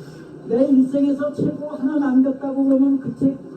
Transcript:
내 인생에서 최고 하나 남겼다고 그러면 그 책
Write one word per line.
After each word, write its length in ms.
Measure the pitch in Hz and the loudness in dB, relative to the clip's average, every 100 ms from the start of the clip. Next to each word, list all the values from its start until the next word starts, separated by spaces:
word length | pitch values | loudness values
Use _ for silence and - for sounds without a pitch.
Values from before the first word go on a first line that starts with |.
| - - - - - | -12 -18 -18 -16 -4
내 160 | 233 277 | 0 4
인생에서 680 | 262 262 277 285 269 294 | 4 4 2 0 0 -4
최고 340 | - - 285 294 | -2 -4 -4 -8
하나 300 | 302 269 302 | -6 -2 0
남겼다고 680 | 277 254 269 254 277 269 | 2 4 4 0 -4 -2
그러면 340 | 269 269 277 269 | 2 4 4 2
그 160 | - - | -2 -2
책 220 | 269 - - | -2 -2 -8